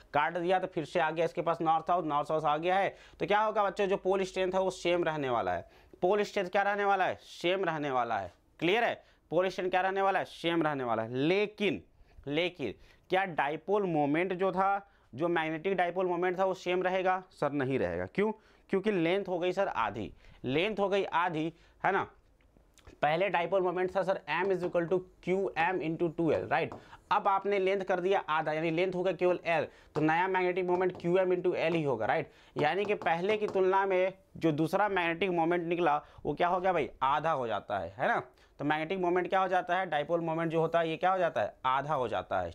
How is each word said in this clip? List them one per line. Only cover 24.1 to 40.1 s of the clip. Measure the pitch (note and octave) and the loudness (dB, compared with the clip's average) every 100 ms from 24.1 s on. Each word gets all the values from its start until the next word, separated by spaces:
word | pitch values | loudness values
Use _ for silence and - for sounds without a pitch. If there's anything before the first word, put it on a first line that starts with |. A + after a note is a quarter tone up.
| F#3+ - | -2 -2
M | D#3+ G3 | -2 0
is | F3+ | 0
equal | F3 F3 E3+ | 0 -2 0
to | F#3 F3+ - | -2 -4 -12
क्यू | - F#3+ G3 D3+ | -2 -2 -2 0
एम | E3+ F#3 | 0 0
into | D#3 D#3+ E3+ D3 | -4 -2 -2 0
टू | E3 | 0
एल, | G2 G#2 | 0 0
राइट? | D3 C#3 - - - - | -2 -2 -8 -18 -14 -2
अब | G3 G3 | 0 2
आपने | G3 G3+ G3+ | 0 0 0
लेंथ | F#3 G3 | 0 -2
कर | F#3 F3+ | 0 -2
दिया | F3+ G3 | 2 0
आधा, | - D#3 D#3 | 0 -2 -2
यानी | D#3 E3 | -2 -2
लेंथ | D#3+ F#3+ | 0 0
होगा | F3+ F#3 | 0 -2
केवल | D#3+ F3+ F3 E3 | 0 2 0 0
L, | D#3+ A#2 - - | 0 -2 -8 -10
तो | D3+ | 0
नया | D#3 E3 F#3 | 2 2 2
मैग्नेटिक | F#3 F3+ F3+ F3+ | 2 0 0 0
मोमेंट | F3+ F#3 F3 | 2 0 0
क्यू | F3 F#3 | 0 2
एम | F#3 | 4
into | F3+ F3+ B2+ | 2 0 0
L | D#3+ | 0
ही | E3+ | 2
होगा, | C#3+ A2+ G#2+ | 0 0 0
राइट? | D#3 C#3+ - - - | 0 -2 -10 -12 -2
यानी | D3 F3+ | 0 0
कि | G3+ G3+ | 0 0
पहले | F3+ E3 F#3+ G#3+ | 0 0 0 0
की | G#3 | 0
तुलना | G3 F#3 F#3+ G3 | 2 4 4 2
में | F#3 F#3 F#3 _ - | 2 0 -2 _ -2
जो | D#3+ | 0
दूसरा | D3 D#3+ G3 G#3 | 2 0 2 0
मैग्नेटिक | F#3+ E3+ E3 G3 | 2 0 0 0
मोमेंट | F3 E3 F3 E3 | 2 2 0 0
निकला | F3 E3 D3 - - | 0 2 2 -2 -12
वो | - | -6
क्या | D3 F3 | -2 0
हो | F3+ | 2
गया | F#3 | 2
भाई, | F3 A#2+ - | 0 -2 0
आधा | C3 D3 D#3 | 0 2 0
हो | D3 A#2 | -2 -2
जाता | G2+ - G2+ | -4 -2 -4
है, | F2 G2 | -4 -4
है | F3 | -2
ना? | A3 - _ - - | -2 -4 _ -20 -6
तो | |
मैग्नेटिक | C#3+ D#3 D#3 F#3+ | -2 -2 -2 -2
मोमेंट | F3+ F3+ F3 | 0 0 0
क्या | F#3+ | 0
हो | F#3+ | 2
जाता | F#3 F3 F3+ | 0 0 -2
है, | F#3 | 0
डाइपोल | D3+ D3 | -2 0